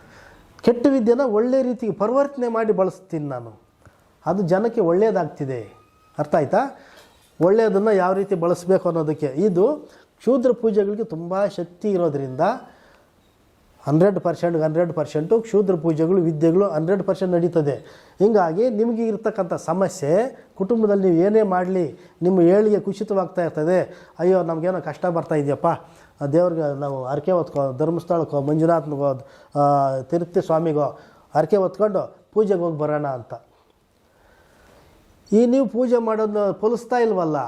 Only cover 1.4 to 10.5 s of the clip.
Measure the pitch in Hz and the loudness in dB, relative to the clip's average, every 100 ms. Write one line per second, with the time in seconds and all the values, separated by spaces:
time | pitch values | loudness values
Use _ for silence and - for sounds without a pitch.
1.4 | 247 269 254 240 220 165 214 262 285 285 | 0 0 0 -4 -6 -2 0 0 0 -2
2.4 | 240 226 220 185 185 - - 165 147 127 | -4 -2 0 0 -2 -4 -10 -8 -6 -10
3.4 | 117 98 _ _ - _ _ _ 151 190 | -12 -20 _ _ -20 _ _ _ -4 -2
4.4 | 170 185 226 226 165 175 220 190 156 - | 0 0 0 0 2 2 2 0 -4 -6
5.4 | 135 123 104 - _ _ _ - 147 175 | -8 -8 -12 -20 _ _ _ -10 -2 0
6.4 | 139 180 269 - - - - _ _ - | 2 0 -2 -6 -20 -20 -20 _ _ 0
7.4 | 170 214 220 196 220 196 180 190 196 185 | 2 4 2 2 2 2 2 0 -2 -2
8.4 | 170 175 180 185 180 165 156 151 143 135 | 0 0 0 0 0 -2 -2 -2 -4 0
9.4 | 208 175 226 302 - - _ _ 220 254 | 0 2 2 0 -10 -20 _ _ 0 2
10.4 | 247 | 2